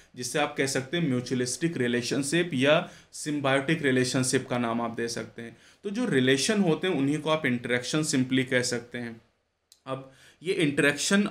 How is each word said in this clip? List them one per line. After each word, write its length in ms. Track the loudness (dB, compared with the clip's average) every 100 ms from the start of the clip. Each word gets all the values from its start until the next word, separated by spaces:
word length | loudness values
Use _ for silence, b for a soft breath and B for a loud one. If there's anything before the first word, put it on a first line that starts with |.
| B -12
जिसे 240 | -6 -2
आप 160 | -2 -2
कह 80 | -2
सकते 300 | -2 -2 -2
हैं 100 | 0
म्यूचुअलिस्टिक 680 | 0 -2 -2 -2 -2 -2 0
रिलेशनशिप 760 | 0 0 -2 -2 0 0 0
या 360 | 0 2 2 0 B B
सिम्बायोटिक 680 | -12 -6 -2 0 0 2 0
रिलेशनशिप 640 | 2 2 2 0 2 0 0
का 80 | -2
नाम 240 | -2 -2
आप 100 | -4
दे 160 | -4 -6
सकते 320 | -6 -10 -12
हैं। 140 | -16 -18 b b -8
तो 40 |
जो 160 | -4 0
रिलेशन 540 | 4 4 4 2 2
होते 260 | 4 2 0
हैं 80 | 0
उन्हीं 240 | 0 0
को 100 | 0
आप 160 | 0 0
इंटरेक्शन 580 | -2 0 -2 0 -2 2
simply 400 | 0 2 2 2
कह 160 | 0
सकते 340 | 0 -4 -6 -10
हैं। 220 | -10 -12 _ _ _ _ _ _ -10
अब 240 | -10 -10 B B B
ये 120 | -4 0
इंटरेक्शन 720 | 2 4 2 2 2 2 4